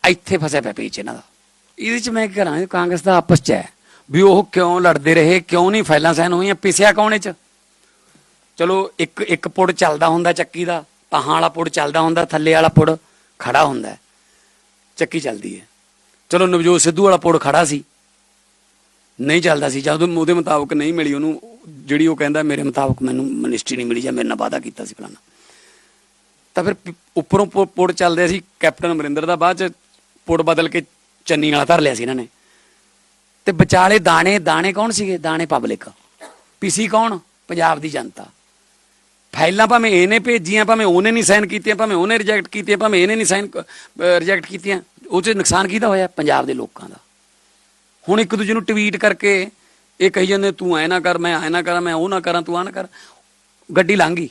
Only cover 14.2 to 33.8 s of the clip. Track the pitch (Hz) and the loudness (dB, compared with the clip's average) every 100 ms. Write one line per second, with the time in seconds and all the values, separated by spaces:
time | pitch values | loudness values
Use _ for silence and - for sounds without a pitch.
14.2 | _ _ _ _ _ _ _ - 160 160 | _ _ _ _ _ _ _ -6 -4 -4
15.2 | 139 107 101 95 - _ _ _ _ _ | -6 -10 -12 -16 -20 _ _ _ _ _
16.2 | _ 175 185 175 170 175 160 170 196 180 | _ 0 2 2 2 2 2 2 4 4
17.2 | 170 165 - 147 165 147 - _ _ _ | 2 2 2 2 2 -2 -10 _ _ _
18.2 | _ _ _ _ _ _ _ _ _ _ | _ _ _ _ _ _ _ _ _ _
19.2 | 135 165 170 151 143 135 139 156 175 170 | 0 2 2 0 0 -4 -2 0 0 0
20.2 | 160 175 165 151 143 156 147 170 147 143 | 2 0 0 -2 -2 -2 -2 -2 -2 -2
21.2 | 156 156 - - - 143 131 147 160 147 | -4 -6 -12 -20 -20 -20 -4 2 2 2
22.2 | 147 151 151 147 143 139 135 127 127 127 | 0 0 -2 -2 -4 -2 -2 -2 -2 -4
23.2 | 135 120 123 117 - 123 120 120 127 123 | -4 -4 -4 -4 -6 -6 -4 -4 -4 -4
24.2 | 117 113 113 143 117 - 104 - 101 101 | -4 -4 -4 -6 -10 -16 -18 -18 -20 -20
25.2 | _ _ _ _ _ _ _ _ _ _ | _ _ _ _ _ _ _ _ _ _
26.2 | _ _ _ - 175 196 180 170 _ - | _ _ _ -4 -4 -6 -12 -20 _ -6
27.2 | 151 196 202 196 190 - 180 170 175 165 | 0 0 0 0 -2 0 -2 2 0 2
28.2 | 175 185 - _ 160 - 170 160 147 147 | 0 -2 -8 _ -2 0 -4 -4 -4 -4
29.2 | 160 175 170 180 185 - _ _ _ _ | -2 0 0 0 -6 -8 _ _ _ _
30.2 | - 160 160 160 165 170 147 _ _ _ | -4 0 2 2 2 -2 -8 _ _ _
31.2 | - 151 151 147 143 170 147 117 120 131 | -4 0 2 0 4 4 2 -2 -6 -6
32.2 | 117 _ _ _ _ _ _ _ _ _ | -8 _ _ _ _ _ _ _ _ _
33.2 | _ _ - 165 - 185 | _ _ -4 0 2 4